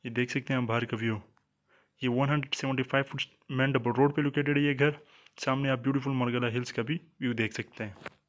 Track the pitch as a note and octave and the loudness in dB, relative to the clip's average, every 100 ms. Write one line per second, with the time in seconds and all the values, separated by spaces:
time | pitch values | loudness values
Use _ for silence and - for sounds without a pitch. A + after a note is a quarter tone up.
0 | B2+ A#2 B2 C#3+ - C3 A#2+ A#2 A#2 A2 | -4 -2 -2 -2 -2 -2 2 0 0 -2
1 | A2+ G#2+ - _ _ _ _ _ _ _ | -2 -2 -8 _ _ _ _ _ _ _
2 | B2+ A#2+ C#3 D3+ C#3+ - C3+ C3 B2+ C#3 | 0 2 2 2 0 -4 -2 -2 2 2
3 | C3+ C3+ - _ - C3 C3+ C3 A#2 A#2+ | 0 -6 -10 _ -6 0 2 2 2 4
4 | C#3+ C#3+ C#3+ D3 C#3+ C#3+ D3 C3 D3 C#3+ | 4 4 0 0 0 2 2 4 2 2
5 | - - - - - C3+ C#3 C3 B2 C#3 | -18 -20 -20 -6 -2 0 0 0 0 0
6 | C3+ C3 B2 A#2+ A#2+ A#2+ B2 - A#2+ E3 | 0 0 0 0 0 -2 -4 -4 -2 -4
7 | - _ B2+ A2+ A2 - - - G#2+ G2 | -6 _ -4 0 -2 -2 -10 -10 -12 -10
8 | - _ | -18 _